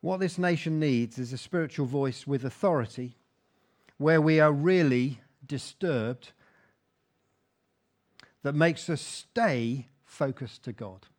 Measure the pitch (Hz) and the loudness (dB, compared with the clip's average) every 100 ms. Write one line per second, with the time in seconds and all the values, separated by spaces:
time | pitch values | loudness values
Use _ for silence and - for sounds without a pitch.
0 | 170 185 190 170 180 170 160 156 151 123 | -4 -2 -4 -2 0 0 -2 -2 0 0
1 | 117 123 123 123 - 175 160 - 135 139 | 0 -6 -8 -10 -6 -4 -4 -4 -4 -2
2 | 135 123 - 139 127 - 202 156 110 - | -2 -4 -4 -4 -4 -2 0 0 -2 -8
3 | 127 - _ _ _ _ _ _ _ _ | -12 -14 _ _ _ _ _ _ _ _
4 | 147 160 156 156 151 147 156 185 156 123 | 4 4 6 6 6 6 2 4 4 4
5 | 127 131 _ _ 131 139 - - 185 135 | 0 -4 _ _ -10 -10 -10 -6 -2 -2
6 | 110 127 - _ _ _ _ _ _ _ | -2 -6 -12 _ _ _ _ _ _ _
7 | _ _ _ _ _ _ _ _ _ _ | _ _ _ _ _ _ _ _ _ _
8 | _ _ - _ 143 147 165 156 - 156 | _ _ -20 _ -4 2 2 2 -4 -6
9 | - - - - 226 131 117 135 120 _ | -6 -16 -10 -2 0 0 -2 -4 -8 _
10 | _ - 143 131 127 - - 107 107 95 | _ -4 -4 -4 -12 -12 -14 -12 -14 -16
11 | _ | _